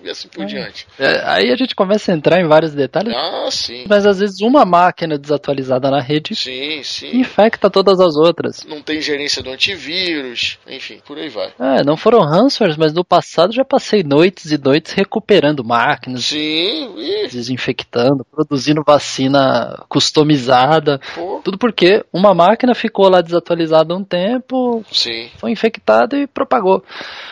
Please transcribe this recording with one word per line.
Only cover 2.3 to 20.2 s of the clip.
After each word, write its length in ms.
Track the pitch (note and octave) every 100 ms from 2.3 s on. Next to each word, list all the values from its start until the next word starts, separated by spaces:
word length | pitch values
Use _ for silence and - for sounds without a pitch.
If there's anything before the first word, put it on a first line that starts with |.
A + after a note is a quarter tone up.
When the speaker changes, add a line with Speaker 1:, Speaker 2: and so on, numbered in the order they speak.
| E3+
Speaker 2:
em 80 | E3
vários 260 | D#3 D#3+
detalhes. 400 | C#3+ C3 D#3+ A3 B2+
Speaker 1:
Ah, 340 | E3 - -
sim. 360 | - - - B2+
Speaker 2:
Mas 180 | G#3 G3+
às 140 | F#3+
vezes 220 | G3+ F#3+
uma 240 | A3 C#4+ G#3
máquina 520 | F3 F3+ - E3 D3
desatualizada 720 | C#3+ D3 - C#3 C3 C3 C3+
na 120 | C#3
rede 340 | B2 D3+ D#3 G#3+
Speaker 1:
Sim, 460 | C3 B2+ D3 D#3
sim. 340 | A#2+ - C#3 A#3+
Speaker 2:
infecta 520 | B3+ - G#3+ - G#3
todas 300 | F#3+ F#3+ F#3
as 160 | F3+ D3
outras. 480 | E3 E3 - - -
Speaker 1:
Não 160 | D3+
tem 200 | D3 D#3
gerência 400 | D3 C#3+ C#3+ C#3+
do 80 | C3
antivírus, 1120 | C3 G3+ F#3 D3+ F3+ F3+ D3+ C3 A2+ - - -
enfim, 320 | C3 - G#2+ -
por 120 | D3
aí 120 | D#3+
vai. 240 | G#2+ F#2+ -
Speaker 2:
É, 240 | C3+ C3+
não 120 | C#3+ D#3+
foram 240 | A3 A#3
ransomwares, 580 | D3+ E3 C4+ - G3+ D3+
mas 160 | D#3
no 120 | D#3+ F3+
passado 480 | E3+ - - F3+
já 100 | A3+
passei 400 | C4 C4+ - G#3+
noites 480 | D3+ C#3+ F#3 - D#3
e 60 | D3
noites 340 | C3+ D3+ -
recuperando 720 | - G3 A3 - G3 C#3+ D3
máquinas. 600 | A2+ A#2 B2+ C3+ B2+ B2+ A#2+
Speaker 1:
Sim, 720 | D3+ D3+ D#3 F#3 D#4 B3+ -
ih. 300 | C#4+ G#4 F#4+
Speaker 2:
Desinfectando, 960 | B2 A#2+ B2+ - B2+ - A#2+ B2 C#3 -
produzindo 580 | D3+ D3+ C#3 B2+ D3+ D3
vacina 960 | C#3+ - - C3+ C#3 C3+ B2 A#2 - -
customizada. 1120 | C#3+ - -